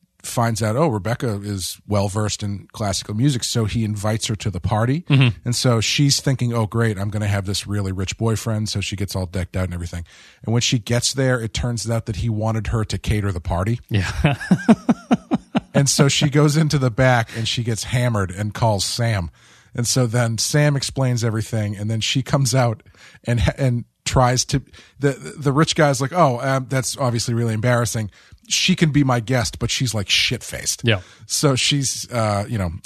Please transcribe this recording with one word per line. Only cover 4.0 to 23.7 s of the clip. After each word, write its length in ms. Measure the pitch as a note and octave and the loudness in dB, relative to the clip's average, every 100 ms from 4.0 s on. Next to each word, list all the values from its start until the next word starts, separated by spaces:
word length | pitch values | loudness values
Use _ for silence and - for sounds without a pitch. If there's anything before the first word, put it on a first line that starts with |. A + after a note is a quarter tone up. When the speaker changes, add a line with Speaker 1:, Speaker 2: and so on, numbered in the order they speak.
| G#2+ A2 - | -2 -2 -2
Speaker 1:
her 80 | G#2+ | -4
to 160 | A2 | -4
the 80 | F2+ | -4
party. 420 | - G#2+ A#2 D3 - | 0 2 2 0 2
Speaker 2:
Mm-hmm. 260 | C#3+ B2+ G2 | 4 4 0
Speaker 1:
And 120 | - A#2+ | -4 0
so 260 | C3 A2+ | 2 2
she's 400 | G#2+ - C#3+ - | 2 2 2 2
thinking, 320 | - C3 B2 | 0 0 0
"Oh, 140 | A#2 G#2+ | 0 0
great, 320 | A2+ A#2 F#2+ | 0 0 0
I'm 100 | G#2 | -4
gonna 160 | G#2+ G#2 | -2 -2
have 220 | G2+ F#2+ | -2 -2
this 180 | G2+ - | -4 -4
really 260 | G#2 F#2+ | -4 -2
rich 280 | F#2 F#2+ - | -4 -4 -2
boyfriend," 500 | A2+ A2 - G#2+ G#2+ | 0 0 -2 -2 -2
so 120 | G#2 | -4
she 140 | F#2+ G2 | -4 -4
gets 200 | G2+ G2 | -4 -4
all 100 | F2+ | -4
decked 320 | F#2 F2 F#2+ | -4 -4 -4
out 60 | F#2 | -4
and 80 | |
everything. 320 | F2 E2+ E2+ E2 - - _ - | -4 -8 -10 -12 -18 -20 _ -2
And 80 | |
when 80 | A#2 | 0
she 160 | - B2+ | 2 0
gets 360 | - A#2+ - B2+ | 0 0 0 0
there, 260 | C3 B2 | 0 0
it 140 | A2+ - | -2 -4
turns 340 | B2 A#2+ A2 | -4 -4 -2
out 160 | A#2 - | -4 -4
that 120 | A2 | -4
he 120 | A#2+ | -2
wanted 380 | G#2 A2 A2 G2+ | -2 -2 -2 -2
her 160 | A#2+ A2 | -2 -2
to 120 | G2 | -4
cater 320 | - G#2+ G2+ | 0 0 0
the 100 | F2 | -4
party. 380 | - F2 F#2+ A#2+ - | -4 -2 0 -2 -2
Speaker 2:
Yeah. 460 | A2 F2 - D3 C#3+ | -2 -2 0 0 0
<laughs> 60 | - - - A3+ - - - - - - - - - | 0 0 2 2 2 -4 0 -2 0 -4 -2 -6 -2
Speaker 1:
And 160 | C#3 C#3 | 0 2
so 200 | - C#3+ | 4 4
she 200 | - D3 | 4 2
goes 280 | C#3 D3+ D3 | 4 4 4
into 200 | D#3 D3 | 2 2
the 140 | C3 | 0
back 380 | A2 C3 B2 A2+ A#2 | 4 4 4 2 -4
and 120 | A2 | -4
she 160 | - | -2
gets 220 | A#2 A2 - | -4 -4 -2
hammered 440 | C3 B2 A2 F#2 | 0 0 0 -2
and 240 | F#2 G#2 | -2 -6
calls 300 | - A#2 G2+ | 0 0 0
Sam. 480 | - - A#2 G#2 E2 - _ - _ | -2 -2 0 0 -4 -8 _ -20 _
And 140 | - A#2 | -6 0
so 180 | - B2 | 2 2
then 320 | A#2+ A#2 A2 | 2 0 0
Sam 380 | - D3 D3 C#3 | 0 4 4 2
explains 480 | - - C3 B2 | -2 -2 0 0
everything, 540 | A2+ A2 A2 A2+ G#2 G2+ | 0 -2 -2 -2 -2 -4
and 120 | G#2+ | -4
then 120 | A2+ | -2
she 200 | - C#3 | -2 -2
comes 320 | B2+ D3 C3 | 0 0 2
out 300 | C3 A#2+ A2 - _ - - | 2 2 -2 -10 _ -20 -10
and, 180 | - A#2+ - - | -2 2 2 2
and 280 | C3+ | 0